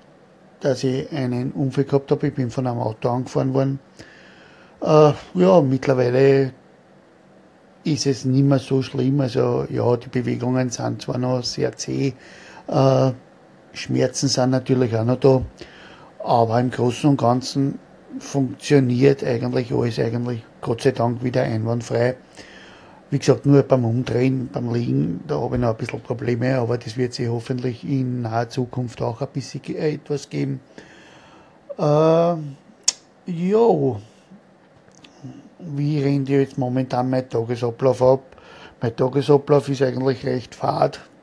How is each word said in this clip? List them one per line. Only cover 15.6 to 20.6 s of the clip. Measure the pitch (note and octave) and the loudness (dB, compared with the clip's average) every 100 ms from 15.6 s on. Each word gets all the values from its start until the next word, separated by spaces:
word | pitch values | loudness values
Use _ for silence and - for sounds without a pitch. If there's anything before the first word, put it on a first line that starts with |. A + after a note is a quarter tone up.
| - - - - - - | -20 -20 -20 -20 -20 -12
aber | - B2+ A2+ A#2 | 0 2 4 2
im | B2 | 0
Großen | - B2 A2+ D3+ | 0 -2 2 2
und | C#3 | 4
Ganzen | A#2 B2 B2 C#3 C#3 - - - - C4 | 2 0 -2 -4 -4 -4 -14 -20 -16 -14
funktioniert | - C#3+ B2+ - - C#3+ C3 B2 C#3 C#3 | -6 -4 -4 -6 2 2 4 4 2 2
eigentlich | - A#2+ B2 B2+ A#2+ | 0 -2 -2 -4 -2
alles, | B2 A#2+ A#2 | -2 -2 -2
eigentlich | B2 A#2+ A#2+ A#2 - - | -2 -2 -4 -6 -10 -12